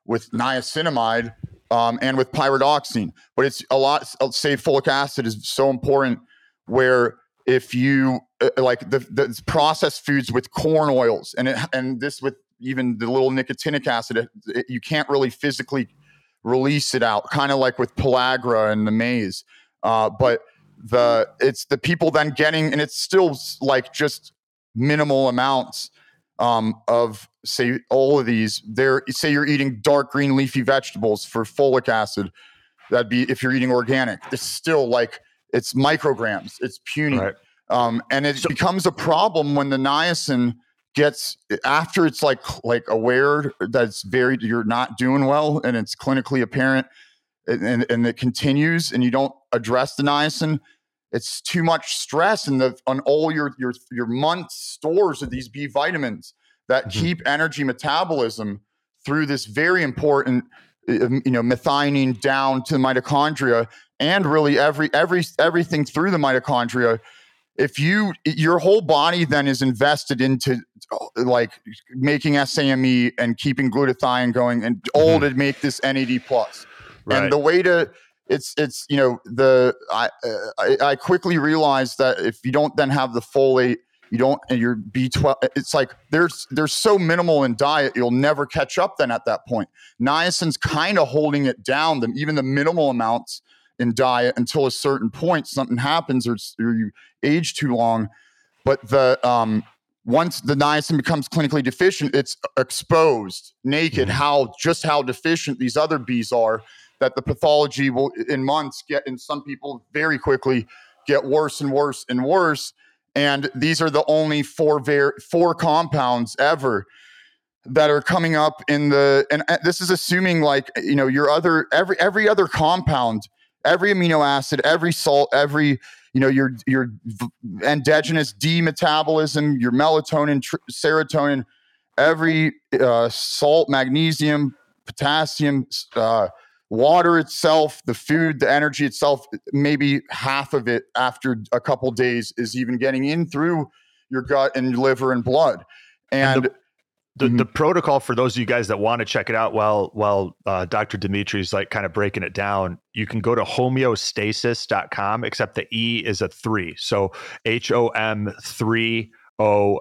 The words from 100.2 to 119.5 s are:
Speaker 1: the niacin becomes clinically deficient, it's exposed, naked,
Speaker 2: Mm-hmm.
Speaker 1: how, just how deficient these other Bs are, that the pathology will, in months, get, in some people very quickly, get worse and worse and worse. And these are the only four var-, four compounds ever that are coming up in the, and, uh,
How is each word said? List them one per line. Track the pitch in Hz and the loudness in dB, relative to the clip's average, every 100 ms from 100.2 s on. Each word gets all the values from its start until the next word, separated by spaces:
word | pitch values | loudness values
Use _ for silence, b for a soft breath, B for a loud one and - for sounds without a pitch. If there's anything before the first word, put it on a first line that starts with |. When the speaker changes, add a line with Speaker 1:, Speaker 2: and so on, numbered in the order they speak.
| 170 - | 0 -4
Speaker 1:
the | 113 | -2
niacin | 143 147 151 - 156 | 2 2 2 0 -2
becomes | - 156 135 | 0 -2 -2
clinically | 165 147 151 | -2 0 0
deficient, | 127 - 185 - 143 | -2 2 0 2 -2
it's | 139 139 - - - | 0 -2 -8 -6 -2
exposed, | 127 - - 165 160 120 98 - - _ | -2 -6 0 4 4 2 -4 -12 -18 _
naked, | 127 147 165 147 110 | -4 0 0 0 -2
Speaker 2:
Mm-hmm. | 120 | 0
Speaker 1:
how, | 143 143 123 - | 2 2 0 -2
just | 160 165 | -2 -2
how | 156 147 | 0 0
deficient | 127 127 160 165 - 131 | 0 -4 -2 -2 -2 -4
these | 127 147 | -2 0
other | 151 151 | 0 -2
Bs | 120 120 110 | -2 -4 0
are, | 120 113 110 B B B _ | 0 2 0 B B B _
that | 131 131 | -2 -2
the | |
pathology | - 139 160 147 147 135 135 | -6 0 2 4 2 0 -2
will, | 127 139 - 117 | 0 -2 -2 -4
in | 139 | -2
months, | 131 151 143 - - | 0 -2 -4 -12 -6
get, | 143 139 | -6 -6
in | 127 | -12
some | - 147 | -10 -10
people | 143 139 143 123 _ | -10 -12 -12 -14 _
very | 151 160 139 | -4 -2 -2
quickly, | - 131 135 127 107 B B B - | 0 0 2 -2 -2 B B B 0
get | 143 | 0
worse | 135 151 151 - | 2 0 0 -4
and | 143 | -2
worse | 139 147 127 - | 0 0 -4 -6
and | 123 | -4
worse. | 131 190 170 143 - b b b _ | 0 2 2 0 -6 b b b _
And | 139 143 139 139 | 0 0 0 -2
these | 131 151 160 | -2 0 0
are | 160 | 2
the | 143 151 | 2 2
only | 156 156 147 | 2 2 -2
four | 139 - 151 147 | -4 -2 0 2
var-, | 135 143 139 - - | 2 2 2 -2 -4
four | 170 170 | 2 2
compounds | 170 165 156 170 147 127 123 117 - | 2 2 2 0 0 0 0 -2 0
ever | 143 160 131 104 - b b b b b _ _ | 0 2 0 -2 -6 b b b b b _ _
that | - 131 151 | -2 2 4
are | 147 | 2
coming | - 180 170 156 | 2 0 2 2
up | 151 151 - | 0 0 -2
in | 147 147 | 0 2
the, | 143 139 139 - | 4 6 4 2
and, | 151 | -2
uh, | - | 0